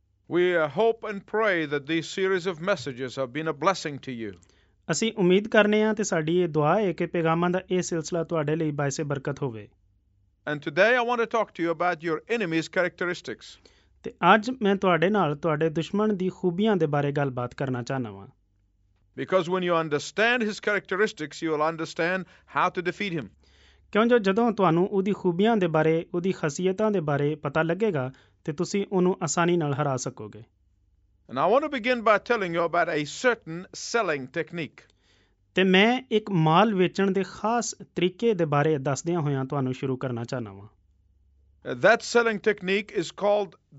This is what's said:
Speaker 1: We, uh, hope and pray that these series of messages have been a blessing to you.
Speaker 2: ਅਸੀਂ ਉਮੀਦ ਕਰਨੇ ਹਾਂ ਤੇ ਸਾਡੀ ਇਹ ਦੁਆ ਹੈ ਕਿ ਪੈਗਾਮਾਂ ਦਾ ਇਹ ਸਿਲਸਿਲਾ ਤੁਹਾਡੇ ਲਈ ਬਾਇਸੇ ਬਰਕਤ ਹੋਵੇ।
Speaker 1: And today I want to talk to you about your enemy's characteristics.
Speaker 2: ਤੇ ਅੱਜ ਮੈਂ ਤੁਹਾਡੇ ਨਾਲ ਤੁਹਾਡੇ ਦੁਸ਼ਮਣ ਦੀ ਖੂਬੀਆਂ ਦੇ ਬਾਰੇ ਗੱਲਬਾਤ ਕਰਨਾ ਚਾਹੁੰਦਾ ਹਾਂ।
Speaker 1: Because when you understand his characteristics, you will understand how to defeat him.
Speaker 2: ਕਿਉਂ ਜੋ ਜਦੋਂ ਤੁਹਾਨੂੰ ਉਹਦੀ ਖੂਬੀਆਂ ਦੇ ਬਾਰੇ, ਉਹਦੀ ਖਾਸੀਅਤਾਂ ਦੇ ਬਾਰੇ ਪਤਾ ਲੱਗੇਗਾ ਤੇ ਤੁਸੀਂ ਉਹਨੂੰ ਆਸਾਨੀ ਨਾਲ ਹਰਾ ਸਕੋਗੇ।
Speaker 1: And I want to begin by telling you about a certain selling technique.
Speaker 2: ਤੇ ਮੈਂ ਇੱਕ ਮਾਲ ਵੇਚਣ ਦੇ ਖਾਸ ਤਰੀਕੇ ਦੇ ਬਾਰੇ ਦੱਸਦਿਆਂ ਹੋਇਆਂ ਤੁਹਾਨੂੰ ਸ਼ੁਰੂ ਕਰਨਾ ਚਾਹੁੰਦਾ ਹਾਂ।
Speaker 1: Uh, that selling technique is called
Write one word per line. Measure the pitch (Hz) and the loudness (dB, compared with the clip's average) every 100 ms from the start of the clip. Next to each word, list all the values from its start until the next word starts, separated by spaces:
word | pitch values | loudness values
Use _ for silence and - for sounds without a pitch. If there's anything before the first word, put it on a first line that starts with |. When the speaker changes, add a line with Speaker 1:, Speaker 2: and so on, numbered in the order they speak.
| _ _ - | _ _ -4
Speaker 1:
We, | 165 | 0
uh, | 180 170 151 | 2 2 2
hope | 156 226 226 220 | 2 2 0 -6
and | 196 | -10
pray | - 214 220 170 147 | -4 0 2 0 0
that | 143 135 | -4 -2
these | 165 | -4
series | 156 - 190 185 180 | -4 -2 0 0 -2
of | 156 185 | -4 -2
messages | 185 147 123 127 135 | -2 -4 -8 -8 -4
have | 127 | -4
been | 139 160 | -4 -6
a | 143 | -2
blessing | 175 180 160 135 | -2 -2 -6 -8
to | - 120 | -10 -10
you. | 107 90 _ _ _ _ - | -10 -12 _ _ _ _ -6
Speaker 2:
ਅਸੀਂ | 160 226 | -2 -2
ਉਮੀਦ | 220 180 190 220 | 2 4 4 4
ਕਰਨੇ | 220 208 214 | 4 4 2
ਹਾਂ | 214 | 0
ਤੇ | 214 | -2
ਸਾਡੀ | 202 170 156 180 | -2 -2 0 0
ਇਹ | 170 | 0
ਦੁਆ | 151 147 196 | 0 2 2
ਹੈ | 196 | 0
ਕਿ | 160 170 | -2 -4
ਪੈਗਾਮਾਂ | 175 160 165 175 | 0 0 2 0
ਦਾ | 185 - | -2 -2
ਇਹ | 185 | -4
ਸਿਲਸਿਲਾ | 170 170 151 175 | -2 -6 -4 -6
ਤੁਹਾਡੇ | 160 170 147 160 | -2 -2 -2 -2
ਲਈ | 156 | -2
ਬਾਇਸੇ | 147 143 135 | -2 -4 -4
ਬਰਕਤ | 143 139 147 135 | -4 -6 -6 -6
ਹੋਵੇ। | 139 110 104 _ _ _ _ _ _ _ 147 | -6 -8 -16 _ _ _ _ _ _ _ -8
Speaker 1:
And | 147 160 | -6 -2
today | 147 214 254 | 4 4 4
I | 240 | 2
want | 240 | 0
to | 220 233 | 0 -2
talk | 202 | -2
to | - 170 | -2 -2
you | |
about | 160 175 165 165 | 0 -2 -2 -2
your | 156 - 233 | -4 -2 -4
enemy's | 180 160 151 185 | 0 -2 0 -2
characteristics. | 175 - 175 175 - 107 - - - _ _ _ | -2 -2 -4 -4 -8 -12 -16 -20 -20 _ _ _
Speaker 2:
ਤੇ | - - 175 | -14 2 6
ਅੱਜ | 220 220 254 | 6 4 -2
ਮੈਂ | 196 196 | 0 2
ਤੁਹਾਡੇ | 190 165 170 | 2 4 4
ਨਾਲ | 202 156 147 | 2 0 0
ਤੁਹਾਡੇ | 170 151 160 | -2 0 0
ਦੁਸ਼ਮਣ | 160 156 202 214 | -2 -2 0 0
ਦੀ | 196 185 | 0 -4
ਖੂਬੀਆਂ | - 180 175 220 190 | -2 -2 0 2 2
ਦੇ | 156 | 2
ਬਾਰੇ | 143 143 | 0 0
ਗੱਲਬਾਤ | 143 139 123 123 | 0 -2 -2 -6
ਕਰਨਾ | - 135 123 | -4 -4 -4
ਚਾਹੁੰਦਾ | 120 135 113 | -4 -6 -6
ਹਾਂ। | 98 98 _ _ _ _ _ _ _ _ - | -12 -18 _ _ _ _ _ _ _ _ -10
Speaker 1:
Because | 135 190 | 0 0
when | 165 185 | 2 0
you | 175 | 0
understand | 165 160 143 - - 226 247 | 0 0 -4 -2 0 2 2
his | 214 190 214 | -2 -4 -2
characteristics, | 202 - 185 214 - 151 - | -2 -2 -2 -2 -2 -12 -6
you | 165 | -2
will | 151 | 0
understand | 156 165 160 - 165 185 175 - _ 139 | 0 -2 -6 -2 -2 -2 -6 -16 _ 0
how | 180 | 0
to | 185 175 | 0 -4
defeat | - 202 165 | -4 -4 -6
him. | 101 - _ _ _ _ _ | -8 -16 _ _ _ _ _
Speaker 2:
ਕਿਉਂ | 202 233 | 2 4
ਜੋ | 240 | 4
ਜਦੋਂ | 190 196 240 | 4 2 2
ਤੁਹਾਨੂੰ | 220 180 165 196 | 2 4 4 2
ਉਹਦੀ | 202 190 | 0 0
ਖੂਬੀਆਂ | 185 185 170 220 226 | 0 0 2 2 4
ਦੇ | 175 | 2
ਬਾਰੇ, | 156 156 165 175 | 4 4 2 -2
ਉਹਦੀ | 175 185 | -2 -2
ਖਾਸੀਅਤਾਂ | 175 156 147 185 190 214 | -2 -4 -2 -2 0 0
ਦੇ | 196 | 0
ਬਾਰੇ | 151 143 147 | 0 0 0
ਪਤਾ | 156 147 160 | -2 -2 0
ਲੱਗੇਗਾ | 160 180 220 151 127 - _ _ | 0 0 0 0 -4 -8 _ _
ਤੇ | - | -8
ਤੁਸੀਂ | 151 175 202 196 | -6 -2 -2 0
ਉਹਨੂੰ | 190 180 190 | 2 2 2
ਆਸਾਨੀ | 160 180 170 175 | -2 0 2 2
ਨਾਲ | 147 | 0
ਹਰਾ | 135 143 127 | 0 -2 -2
ਸਕੋਗੇ। | 131 - 107 107 113 _ _ _ _ _ _ _ - | -6 -10 -14 -16 -20 _ _ _ _ _ _ _ -10
Speaker 1:
And | 123 | -2
I | 165 | 2
want | 254 302 | 2 2
to | 269 | -2
begin | 226 247 | -2 0
by | 214 202 - | 4 2 2
telling | 240 185 | -2 0
you | 170 | -2
about | 170 170 165 | 0 0 0
a | 156 | -2
certain | 143 - 254 226 165 170 | -4 -2 0 0 -4 -12
selling | 185 - - 233 190 143 127 170 | -12 -14 -4 -2 0 -2 -4 -6
technique. | 156 170 143 - - _ _ _ _ _ _ | -6 -8 -8 -12 -20 _ _ _ _ _ _
Speaker 2:
ਤੇ | - | 0
ਮੈਂ | 190 185 220 254 - | 4 6 4 2 0
ਇੱਕ | 214 214 | -2 0
ਮਾਲ | 180 156 165 220 | 2 4 6 4
ਵੇਚਣ | 190 175 - 196 | 2 0 0 0
ਦੇ | 196 185 | 0 -4
ਖਾਸ | - 214 240 220 - - | -4 -2 -2 -4 -10 -12
ਤਰੀਕੇ | - 180 180 233 | -2 -2 0 0
ਦੇ | 185 | 2
ਬਾਰੇ | 160 143 156 147 | 2 2 2 0
ਦੱਸਦਿਆਂ | 143 135 165 175 | -2 -2 -2 -2
ਹੋਇਆਂ | 147 135 | 0 -2
ਤੁਹਾਨੂੰ | 131 143 127 | -2 -2 -2
ਸ਼ੁਰੂ | 127 135 131 | -2 -4 -4
ਕਰਨਾ | 131 117 | -4 -6
ਚਾਹੁੰਦਾ | 117 127 110 | -6 -8 -8
ਹਾਂ। | 98 | -14
Speaker 1:
Uh, | 107 _ _ _ _ _ _ _ _ _ 135 | -20 _ _ _ _ _ _ _ _ _ -10
that | 127 180 226 | 2 4 4
selling | - 233 226 208 | 4 2 2 0
technique | 214 208 180 196 208 208 | 0 0 0 -2 -2 -4
is | 156 - | -6 -2
called | 202 208 190 - _ | 0 2 0 -10 _